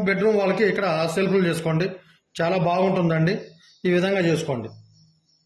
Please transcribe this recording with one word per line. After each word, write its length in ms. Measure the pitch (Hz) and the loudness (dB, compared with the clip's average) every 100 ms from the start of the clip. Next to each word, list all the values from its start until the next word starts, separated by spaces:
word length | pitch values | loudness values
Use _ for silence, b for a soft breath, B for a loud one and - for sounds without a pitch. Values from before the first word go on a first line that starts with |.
బెడ్‌రూమ్ 340 | 190 185 214 208 | 0 0 2 2
వాల్కి 260 | 190 190 | 0 2
ఇక్కడ 240 | 208 190 190 156 165 | 0 0 -2 -2 -2
సెల్ఫ్లు 340 | 190 190 196 175 | 0 0 2 0
చేసుకోండి, 400 | 156 165 160 - - B B _ - | -2 -2 -2 -2 -6 B B _ -4
చాలా 220 | 170 185 | -2 0
బాగుంటుందండి. 760 | 170 175 190 185 170 160 160 220 - b b b | 0 2 0 2 0 2 0 -2 -8 b b b
ఈ 80 | 185 | 0
విధంగా 300 | 180 190 196 | 2 2 0
చేసుకోండి. 480 | 170 156 - 123 107 - - _ _ _ _ _ | 0 0 -2 -6 -6 -14 -20 _ _ _ _ _